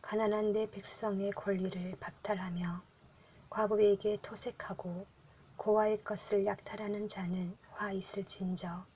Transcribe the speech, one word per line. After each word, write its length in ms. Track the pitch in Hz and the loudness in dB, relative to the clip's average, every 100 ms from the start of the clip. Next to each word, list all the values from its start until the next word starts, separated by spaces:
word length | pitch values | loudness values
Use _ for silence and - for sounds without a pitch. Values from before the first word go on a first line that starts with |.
가난한 520 | - 214 214 214 214 | -2 0 2 2 2
내 180 | 208 214 | 2 -2
백성의 640 | 196 - - 220 196 196 | -4 -4 -2 0 0 -2
권리를 640 | 196 208 190 185 185 180 185 | -2 -2 0 0 -2 -6 -6
박탈하며 800 | - - - 202 185 175 175 175 - - - - - - - | -10 -10 -4 -2 -2 -2 -2 -4 -10 -20 -20 -20 -20 -20 -8
과부에게 680 | - 214 214 208 202 208 208 | 0 2 6 6 6 2 -2
토색하고 840 | - - 247 - - 190 180 175 202 - - - - - | -6 -8 -8 -8 -8 -6 -6 -8 -10 -18 -20 -20 -20 -4
고아의 440 | - 214 214 214 - | 4 6 6 2 0
것을 400 | 208 - 208 196 | -4 2 2 4
약탈하는 640 | 196 - 208 208 208 208 | -2 -6 -6 -4 -2 -2
자는 480 | - 180 185 180 196 - | -2 -2 -2 -2 -6 -16
화 200 | - 208 | -6 -2
있을진저. 920 | 196 185 202 190 - 185 180 175 175 190 | -2 -2 -6 -4 -2 -2 -2 -2 -6 -10